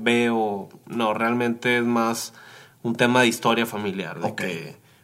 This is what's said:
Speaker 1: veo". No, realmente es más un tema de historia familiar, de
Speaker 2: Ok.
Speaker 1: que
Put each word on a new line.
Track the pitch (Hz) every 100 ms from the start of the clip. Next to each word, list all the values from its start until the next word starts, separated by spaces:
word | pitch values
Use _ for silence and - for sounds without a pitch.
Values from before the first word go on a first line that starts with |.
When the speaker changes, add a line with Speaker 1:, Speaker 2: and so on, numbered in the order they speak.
Speaker 1:
veo". | 113 120 120 117 107 101 95 - -
No, | 117 110
realmente | 107 117 120 120 117 123 123
es |
más | 120 120 113 113 - - - - - _
un | 117 117
tema | 123 127
de | 120
historia | 113 120 113 113
familiar, | 107 104 95 85 87
de | 104
Speaker 2:
Ok. | 107
Speaker 1:
que | 95 82 80 - _ _